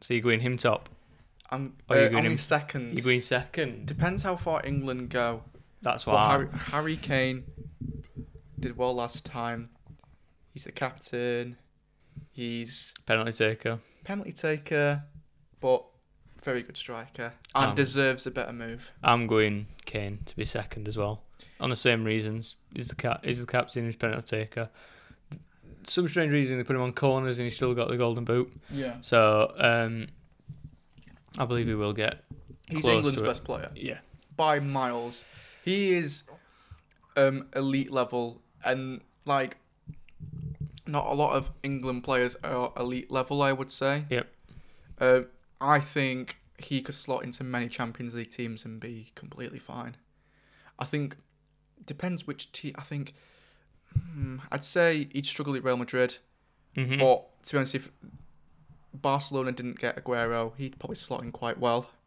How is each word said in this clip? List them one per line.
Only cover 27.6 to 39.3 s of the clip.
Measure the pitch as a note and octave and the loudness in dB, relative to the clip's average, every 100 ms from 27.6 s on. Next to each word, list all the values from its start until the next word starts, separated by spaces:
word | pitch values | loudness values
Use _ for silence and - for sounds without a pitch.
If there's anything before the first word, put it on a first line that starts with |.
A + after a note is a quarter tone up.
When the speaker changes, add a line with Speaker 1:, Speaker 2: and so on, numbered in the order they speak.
| B2+ | 0
Speaker 1:
got | A#2+ A#2+ | 2 0
the | B2 | 2
golden | A#2+ A#2 | 2 2
boot. | A2+ A#2+ B2+ - - | 2 2 0 -6 -10
Speaker 2:
Yeah. | C#3 B2+ A#2+ | -6 -6 -6
Speaker 1:
So, | - A#2 G#2+ G#2+ A2 - | 4 8 8 8 4 4
um, | A#2+ A#2 A2+ A2+ A2 - - _ - - - - _ - - - _ - | 4 4 2 -4 -8 -14 -20 _ -20 -18 -20 -20 _ -20 -20 -20 _ -4
I | B2 | -2
believe | A#2+ A#2 | 0 0
he | |
will | G#2+ G#2 | 0 0
get | G#2 G#2+ - _ - - - - | 0 -2 -4 _ -20 -18 -20 -8
Speaker 2:
He's | D#3+ | 2
Speaker 1:
close | C3 A2+ | 6 6
Speaker 2:
England's | C#3+ C3 | 6 2
Speaker 1:
to | |
it. | A2 | 0
Speaker 2:
best | A#2 | -2
player. | - B2 - | -6 -8 -8
Speaker 1:
Yeah. | - B2+ A2+ - - _ C#3+ | -10 -8 -10 -14 -20 _ 2
Speaker 2:
By | D#3 D3 | 4 4
miles. | C#3+ C3+ B2+ A#2+ A#2+ A#2 - - - - | 2 0 0 -2 -6 -10 -14 -20 -20 -8
He | F3 G3 G3 | -2 2 4
is, | F3 D3+ C#3+ - - _ _ - - _ _ _ C#3 | 2 0 -6 -10 -20 _ _ -20 -20 _ _ _ 4
um, | C3+ C3+ - | 4 4 -4
elite | C3+ C3+ C3+ C3+ | -2 0 0 0
level, | C3 B2 B2 A#2 A#2 _ _ | 0 0 -2 -4 -8 _ _
and, | - C3 C3 B2+ - _ | -2 0 -2 -10 -16 _
like, | - | 0